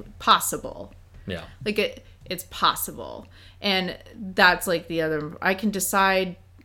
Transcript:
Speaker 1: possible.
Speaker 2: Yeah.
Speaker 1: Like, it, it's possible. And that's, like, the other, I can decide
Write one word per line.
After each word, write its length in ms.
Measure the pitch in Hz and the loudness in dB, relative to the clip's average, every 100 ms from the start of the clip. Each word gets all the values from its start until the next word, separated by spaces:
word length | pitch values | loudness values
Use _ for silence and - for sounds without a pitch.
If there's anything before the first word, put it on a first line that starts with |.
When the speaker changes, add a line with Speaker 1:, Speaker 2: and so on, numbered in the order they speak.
| - - | -16 -4
Speaker 1:
possible. 760 | - 180 - 160 - - - - - - - | 4 4 4 -4 -8 -12 -16 -18 -20 -16 -8
Speaker 2:
Yeah. 160 | 87 - - | -8 -8 -8
Speaker 1:
Like, 140 | 214 214 | -2 0
it, 260 | 202 - - - - | -2 -4 -18 -20 -10
it's 200 | 180 - | -10 -10
possible. 800 | - 165 - - - 67 57 - - - - | 0 2 2 -6 -10 -12 -12 -16 -20 -20 -6
And 360 | 208 190 180 - - - | 0 0 0 -8 -14 -12
that's, 500 | 190 185 185 175 - | -6 6 6 6 2
like, 220 | 170 - | -2 0
the 140 | 165 | -2
other, 340 | 156 156 151 - | 0 -2 -4 -2
I 120 | 185 | 0
can 160 | 196 214 | 2 0
decide 680 | 190 185 202 190 190 185 175 - - | 0 0 4 4 4 0 -6 -18 -20